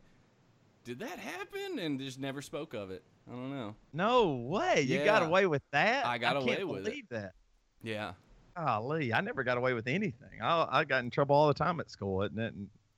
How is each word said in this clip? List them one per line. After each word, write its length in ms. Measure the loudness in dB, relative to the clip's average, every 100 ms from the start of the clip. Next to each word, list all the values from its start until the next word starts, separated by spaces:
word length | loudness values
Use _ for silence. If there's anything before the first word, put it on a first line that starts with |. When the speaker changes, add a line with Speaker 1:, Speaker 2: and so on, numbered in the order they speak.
| _ _ _ _ _ _ _ _
Speaker 1:
"Did 160 | -12 -10
that 180 | -10 -10
happen?" 600 | -10 -10 -10 -8 -6 -4
And 200 | -4 -4
just 180 | -6 -8
never 220 | -8 -8
spoke 320 | -8 -8 -8
of 160 | -8 -8
it. 120 | -10 -14 _ -16
I 40 |
don't 180 | -12 -8
know. 240 | -8 -8 -12 _
Speaker 2:
No 420 | -2 2 4 4 2
way. 460 | -2 -2 2 4
You 160 | 4 4
got 180 | 4 6
Speaker 1:
Yeah. 60 | 6
Speaker 2:
away 180 | 4 4
with 160 | 2 0
that? 320 | 2 4 2 0
Speaker 1:
I 120 | 0
got 180 | 0 2
Speaker 2:
I 40 |
Speaker 1:
away 160 | 0 0
Speaker 2:
can't 120 | -2
Speaker 1:
with 120 | -4
it. 40 |
Speaker 2:
believe 240 | -6 -6 -8
that. 220 | -8 -8 -12 _ _ _ _
Speaker 1:
Yeah. 320 | -8 -6 -6 -10 _ -20 -16 -4
Speaker 2:
Golly, 560 | 0 0 0 -2 0
I 80 | 0
never 220 | 0 -2
got 140 | 0 2
away 140 | 2
with 140 | 0 0
anything. 520 | 0 -2 -6 -12 -6
I, 240 | 0 2 2
I 140 | 2
got 180 | 2 0
in 80 | 0
trouble 240 | 0 4
all 140 | 6 6
the 60 |
time 260 | 4 0 -2
at 100 | -6
school, 320 | -8 -4 -2
isn't 160 | -2 -2
it? 140 | -6
And 140 | -6 -14 -16 _